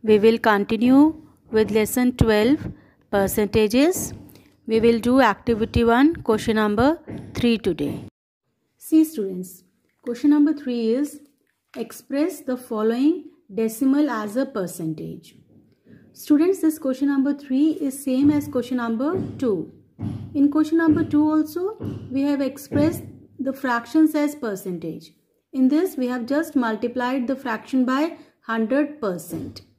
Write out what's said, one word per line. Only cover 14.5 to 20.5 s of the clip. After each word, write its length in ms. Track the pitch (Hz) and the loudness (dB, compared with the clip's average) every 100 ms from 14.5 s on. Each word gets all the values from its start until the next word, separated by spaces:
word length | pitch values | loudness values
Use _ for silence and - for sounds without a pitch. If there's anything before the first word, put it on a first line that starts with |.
| 233 180 - 160 156 165 165 - - _ _ _ _ _ - _ | -4 -8 -6 -8 -8 -10 -14 -18 -20 _ _ _ _ _ -20 _
Students, 480 | - - 294 339 381 | -20 2 4 4 2
this 180 | 320 311 | 0 0
question 300 | 262 254 285 | -4 -2 0
number 260 | 277 269 | 0 0
three 380 | 285 - 262 311 302 285 | -2 -2 0 2 0 -4
is 140 | 262 | -6
same 260 | - 254 285 294 | -2 2 4 2
as 80 | 294 | -2
question 360 | 262 240 254 233 | -4 -4 -4 -4
number 260 | 226 277 370 - - | -2 -2 -4 -6 -4
two. 340 | 254 185 - - _ _ - - - | -2 -2 -4 -14 _ _ -8 -8 -8
In 180 | 302 285 | 0 2